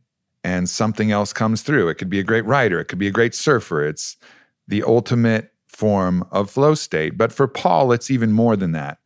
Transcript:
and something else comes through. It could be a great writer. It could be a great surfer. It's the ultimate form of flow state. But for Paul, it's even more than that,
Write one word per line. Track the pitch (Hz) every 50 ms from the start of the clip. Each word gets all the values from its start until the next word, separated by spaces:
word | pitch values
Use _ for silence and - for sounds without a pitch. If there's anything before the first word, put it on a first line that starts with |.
| _ _ _ _ _ _ _ _ -
and | 87 92 - 90 90
something | - - 113 110 104 - 107 107
else | 104 104 101 -
comes | - - 113 110 113 104
through. | - - 151 127 87 82
It | 76
could | - - 90
be | 98 98
a | 92
great | - 113 117 104
writer. | 110 135 139 123 101 85 82
It | 78
could | - - 90
be | 98 101
a |
great | 92 113 120 120 -
surfer. | - - 156 135 110 - - 82 76 73
It's | 76 78 - - - - _ _ - - _ _ _ _ _ _ -
the | 101 104
ultimate | - - 117 120 - - 123 120 117 113 113 107 - _ _ _ _
form | _ - - 107 107 101 98 92 90 90 90 87 -
of | - 98 104 98
flow | - 131 139 151 156
state. | 151 - - - 78 78 78 87
But | 92 113 113
for | - - 139 117
Paul, | - - - 180 175 156 139 123
it's | 120 117 - -
even | 135 120 117 110
more | 107 113 117 117 110
than | 98 95 85
that, | 80 78 71 71 - _ _